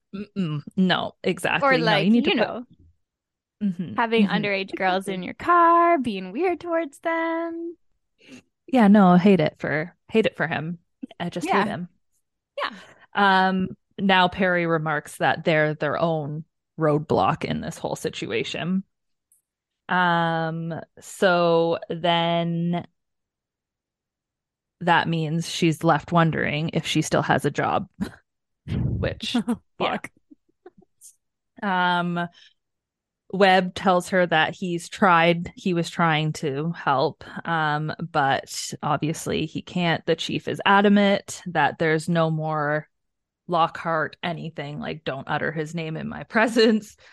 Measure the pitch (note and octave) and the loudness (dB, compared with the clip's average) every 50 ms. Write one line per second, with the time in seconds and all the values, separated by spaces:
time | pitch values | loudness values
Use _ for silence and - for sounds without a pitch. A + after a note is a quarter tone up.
0 | _ _ - G3 G#3 - - G3 F#3 D#3 D3+ D3 - - - F#3+ F#3 F3+ E3+ - | _ _ -14 -14 -14 -10 -6 -6 -4 -4 -4 -6 -8 -4 -2 0 2 2 2 0
1 | - - - _ - F#3+ E3+ - - - - D#3 C#4 C#4 C4 - - A3 G#3 G3 | -2 -6 -8 _ -4 -4 -2 -2 -2 -2 0 2 2 2 2 2 2 2 2 2
2 | E3+ G3+ A3+ A#3+ C#4 F4 G4 - G#3 E3+ - A3+ B3 - _ _ _ _ _ _ | 4 4 4 4 2 2 0 0 0 -2 -4 -8 -12 -16 _ _ _ _ _ _
3 | _ _ _ _ _ _ _ _ _ _ _ - G#3 G3 E3+ - F3 E3 G#3 A#3+ | _ _ _ _ _ _ _ _ _ _ _ -6 -4 -4 -4 -6 -8 -8 -4 -4
4 | A#3 A3+ A3+ A3+ G#3 F#3+ - - G#3 G3+ G3 F#3+ G3 G3+ - - F#3+ F#3 F3+ G3 | -2 0 2 2 2 2 2 0 -2 -2 -2 -4 -4 -6 -4 -2 0 0 0 0
5 | G3 G3+ F#3+ F#3 F3+ - - - - E4+ F4 E4+ E4+ E4+ E4+ E4+ E4+ E4+ E4+ D#4 | -2 -4 -8 -8 -8 -10 -10 -4 0 2 4 6 6 6 6 6 6 4 4 2
6 | A#3+ A#3+ G3 F#3+ F#3+ F#3 F#3 C4+ F4 F#4 F4 - - E4+ E4 E4 E4 C#4 - - | 0 -2 -4 -6 -6 -8 -4 -2 -2 -2 -2 -2 -4 -4 -2 -2 -2 -4 -8 -8
7 | - E4 E4 E4 E4 E4 E4 E4 E4+ E4+ E4 E4+ E4+ E4+ E4 - _ _ _ _ | -6 -4 -2 -2 -2 -2 -4 -4 -4 -6 -8 -8 -10 -12 -12 -16 _ _ _ _
8 | _ _ _ _ _ - C4 - - _ _ _ _ - B3+ B3+ G#3+ G3 G#3 G#3+ | _ _ _ _ _ -20 -20 -20 -20 _ _ _ _ -2 2 4 6 8 8 8
9 | G3 F3+ F3+ F3+ E3+ G#3 G3 E3+ D3+ - - - - - C#3 D#3 D#3+ F3 - _ | 8 8 8 8 6 6 6 4 4 0 -2 -4 -6 -4 -4 -4 -4 -6 -10 _
10 | _ - - - - - - - D#3+ D#3+ D#3+ - D#3 E3 F3 - _ _ _ _ | _ -4 0 0 0 0 -2 -4 -4 -4 -4 -6 -6 -8 -10 -12 _ _ _ _
11 | - - - - F3 F3 - F3+ D4 F4+ F4 G#3+ G3+ - - E3 F3+ - _ _ | -20 -18 -12 -10 -8 -8 -6 -6 -2 0 0 0 0 0 -4 -8 -10 -12 _ _
12 | _ _ _ _ _ _ _ _ _ _ _ C#5+ - - - F#3 - - - _ | _ _ _ _ _ _ _ _ _ _ _ -10 -10 -10 -10 -12 -20 -20 -20 _
13 | _ _ - G3+ G3+ G3 F#3+ F#3+ F#3+ F#3+ F#3+ F#3 F#3 - - - _ _ _ - | _ _ -2 2 4 4 4 4 4 2 0 0 -2 -4 -6 -12 _ _ _ -2
14 | G3 G3 F#3+ F#3 F3+ F3+ - - G3 F#3 F3 F3 E3+ E3 E3 D#3+ D#3 D#3+ D3+ D3+ | 0 2 4 4 4 2 2 0 0 0 0 0 0 0 0 -2 -2 -2 -4 -4
15 | - - - - E3+ C#3 - - D#3+ F3 D#3 D#3 D3+ D3+ D3+ - D#3 D3 A#2+ - | -6 -8 -6 -2 0 0 0 0 0 0 2 2 2 0 0 -2 -4 -2 -2 0
16 | E3 E3+ D#3+ D#3 D3 C#3+ D3 D#3 D#3+ _ _ _ _ _ _ - D#3+ D3+ D3 D3+ | 0 -2 -2 -2 -4 -6 -8 -10 -12 _ _ _ _ _ _ -2 0 2 2 0
17 | D#3 - - - F#2 A2+ D#3+ - - - - - - - E3 - - - - - | 0 0 2 2 2 2 0 -2 -4 -6 -6 -6 -8 -10 -10 -10 -8 -8 -6 -6
18 | - - - - D#3+ - G#2+ A2+ - - - - D#3 E3+ F#3+ G3 - _ _ _ | -6 -8 -8 -8 -8 -6 -4 -4 -4 -6 -8 -8 -4 -4 -4 -4 -4 _ _ _
19 | _ _ _ _ _ _ _ _ _ _ _ _ _ _ _ _ _ - F3+ F3+ | _ _ _ _ _ _ _ _ _ _ _ _ _ _ _ _ _ -4 0 2
20 | F3+ F3 E3+ E3+ E3+ E3 E3 E3 D#3+ D#3+ E3 E3 E3 E3 D#3+ - - - _ - | 2 2 2 2 0 0 0 -2 -2 -4 -4 -6 -6 -8 -8 -10 -12 -14 _ -20
21 | - - - - G3+ F#3 F3 F3 F3 E3+ E3 E3 E3 E3 E3 - - - E3+ E3 | -20 -18 -4 0 2 4 4 4 4 4 4 4 2 2 0 -2 -4 -8 -8 -4
22 | E3 F3 E3+ E3+ E3+ E3+ E3+ E3+ E3 E3+ E3+ E3+ E3+ E3+ F3 E3+ - - _ _ | -2 0 0 0 0 0 0 0 0 -2 -2 -2 -2 -2 -2 -4 -6 -10 _ _
23 | _ _ _ _ _ _ _ _ _ _ _ _ _ _ _ _ _ _ _ _ | _ _ _ _ _ _ _ _ _ _ _ _ _ _ _ _ _ _ _ _
24 | _ _ _ _ _ _ _ _ _ _ _ _ _ _ _ - E3+ F3 E3+ D#3 | _ _ _ _ _ _ _ _ _ _ _ _ _ _ _ -4 0 2 4 4
25 | - E3 E3 E3 D#3+ D3 D#3+ E3+ E3 - - - F3+ E3 D3+ - - E3 D3+ D3 | 2 0 -2 -2 -2 -2 -2 -4 -4 -6 -4 0 0 0 0 2 2 2 2 2
26 | - - E3+ E3+ E3 D#3+ C#3+ - - - D3 D3 D#3+ - - D#3+ - - - D#3 | 0 0 2 4 4 4 2 -2 -2 -4 -4 -4 -4 -4 -4 -4 -4 -2 0 -2
27 | D#3+ - E3+ C#3 - - D3 C3+ - C#3 - - C#3 - D#2+ - G3 - _ - | 0 0 0 0 2 2 0 0 0 -2 -2 -2 -2 -2 -2 -2 -4 -6 _ -10
28 | F#3+ - - - _ _ _ _ _ _ _ _ _ - - - - - - - | -10 -10 -10 -14 _ _ _ _ _ _ _ _ _ -6 -4 -4 -2 -2 -4 -4
29 | - E2 - - - - - A#3+ - A#3+ A3+ - _ _ _ - - - - G#3 | -4 -6 -6 -8 -8 -4 -4 -2 -2 -4 -6 -8 _ _ _ -6 -4 -4 -4 -6
30 | - - _ _ _ _ _ _ _ _ _ _ - F#4 _ _ - _ _ _ | -8 -12 _ _ _ _ _ _ _ _ _ _ -20 -20 _ _ -20 _ _ _
31 | - - _ _ _ _ _ _ _ _ _ - A3 G3+ F#3 F3+ F3+ F3+ F3 F3 | -20 -20 _ _ _ _ _ _ _ _ _ -8 -4 -2 0 0 2 2 2 0
32 | F3 F3 F3 F3 F3 E3+ _ _ - _ _ _ _ _ _ _ _ _ _ _ | 0 -2 -2 -4 -6 -6 _ _ -20 _ _ _ _ _ _ _ _ _ _ _
33 | _ _ _ _ _ - - F3+ G3+ F#3+ F#3 F#3+ F3+ F3+ - - - G3 F3+ F3+ | _ _ _ _ _ -6 0 4 6 6 6 6 4 0 -4 -2 2 2 2 2
34 | F3+ - G3 F#3 F3+ F3 F3 D#3 - - E3 - G3 F3+ E3+ E3+ - - - - | 2 0 0 0 2 2 2 2 2 0 -2 -4 -6 -6 -4 -6 -8 -10 -2 2
35 | - F#3 E3+ E3 E3 E3+ F3 E3+ F3+ - - - - G3 F3 E3+ E3 - - - | 4 6 6 6 6 4 2 0 -2 -10 -10 -6 -2 -2 0 0 -2 -2 -2 0
36 | E3+ E3 D#3 D3+ D#3 D3+ D3+ - E3+ D3 - C#3 D#3 E3+ E3+ - - D#3 C3+ C3 | 0 2 2 0 0 -2 -4 -4 -6 -6 -4 -4 -4 -6 -6 -4 -2 0 0 2
37 | D3+ C#3+ - - - - - - - - E3+ D#3+ D#3 D3+ D3 D3+ D#3 D#3 - - | 0 -2 -2 -6 -16 -18 -16 -12 -6 -4 -2 -2 0 -2 -2 -2 -4 -6 -8 -8
38 | E3+ - - D3+ C#3 C3+ C3+ - - - - - - - - - - D3 D3+ - | -8 -4 -2 0 2 2 0 0 -2 -6 -12 -10 -10 -10 -10 -6 -4 -2 -2 0
39 | D3+ D3 E3 - - - - D#3+ D#3+ D#3+ - - - - - F3+ F3 E3+ D#3 - | -2 -2 -4 -4 -4 -4 -4 -4 -4 -4 -6 -10 -10 -8 -4 -2 0 0 -2 -2
40 | - - D#3+ - - - - D#3 - - - - - - G3+ G3+ G#3 G#3 G3+ G#3 | -2 -2 -2 -2 -4 -6 -6 -6 -6 -6 -6 -2 0 2 4 4 6 6 4 4
41 | G3+ G3 G3+ - - - - - - F3+ E3+ D#3+ C#3+ - - - E3 D#3+ D#3 D#3+ | 4 2 2 0 -4 -8 -16 -14 -10 -6 -2 0 0 0 0 -2 -2 0 0 0
42 | D#3 - E3+ E3 D#3+ D#3+ D#3+ D#3 D#3 D#3 D#3 D3+ D3 D3 D3+ D3+ - _ _ _ | 0 0 0 0 0 0 0 -2 -4 -4 -4 -2 -2 -2 -2 -4 -6 _ _ _
43 | _ _ _ _ _ _ _ _ _ - F3 E3 E3 D3+ - - - E3+ E3 D#3 | _ _ _ _ _ _ _ _ _ -2 0 0 0 0 -2 -4 -6 -4 -2 -2
44 | D3 - - - - F3 E3 D3+ D3 E3 - - C#3+ C#3+ D3 D#3 D3 D#3 D#3 D#3 | -2 -4 -6 -8 -6 -6 -6 -6 -10 -10 -10 -10 -10 -10 -10 -10 -10 -10 -10 -8
45 | - D#3 C3+ C3+ - - D#3 D3 - D3 D3+ E3 D#3 D3+ D#3+ E3+ D#3+ D#3+ D#3+ D3+ | -8 -8 -8 -8 -6 -6 -4 -4 -4 -4 -4 -6 -6 -6 -8 -8 -8 -6 -8 -8
46 | C#3+ D3 C#3+ D3+ D3 - - A3+ A3 A#3 A3+ A#3 A3 A#3+ G#3+ G#3+ - - - _ | -8 -10 -10 -12 -8 -2 0 2 2 2 4 4 6 6 4 2 0 -6 -18 _
47 | _ - | _ -20